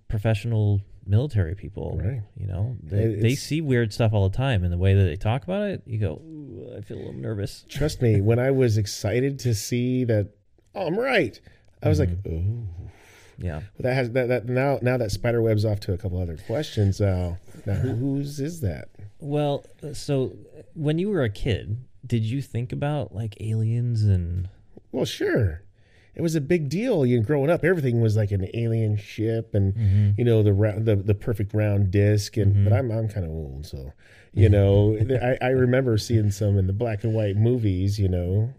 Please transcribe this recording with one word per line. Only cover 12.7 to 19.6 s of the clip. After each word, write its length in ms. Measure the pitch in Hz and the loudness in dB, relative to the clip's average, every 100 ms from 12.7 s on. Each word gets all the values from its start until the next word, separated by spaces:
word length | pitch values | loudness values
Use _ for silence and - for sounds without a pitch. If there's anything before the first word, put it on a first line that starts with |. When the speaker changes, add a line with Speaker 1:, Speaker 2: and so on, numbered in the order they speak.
| 82 - - - - - - | -12 -16 -18 -20 -20 -20 -10
Speaker 1:
Yeah. 240 | 87 76 101 - | -8 -8 -12 -6
Speaker 2:
That 140 | 123 131 | -2 0
has, 160 | 123 | 0
that, 160 | 120 123 | 0 0
that 180 | 123 110 | -2 0
now, 300 | 123 135 131 | 0 0 0
now 140 | 120 127 | 0 0
that 140 | 110 | -2
spider 300 | 98 120 117 | -2 0 2
web's 240 | 113 107 110 | 2 2 2
off 140 | 104 | -2
to 120 | - | -4
a 40 | 90 | -4
couple 220 | 98 90 | -4 -4
other 160 | 87 82 - | -6 -8 -6
questions. 560 | 117 151 - 98 92 | -4 -4 0 0 2
Uh, 360 | 101 92 87 87 - - - | 0 0 -2 -6 -12 -14 -6
now, 80 | |
who, 160 | 95 127 | -2 -2
Speaker 1:
<laughs> 60 | 113 | -2
Speaker 2:
whose 440 | 135 139 143 147 | -2 -4 -6 -6
is 220 | 139 170 | -8 -4
that? 280 | 107 71 - - 101 - | -6 -6 -12 -18 -20 -14
Speaker 1:
Well, 460 | 147 147 147 143 | -4 -2 0 -2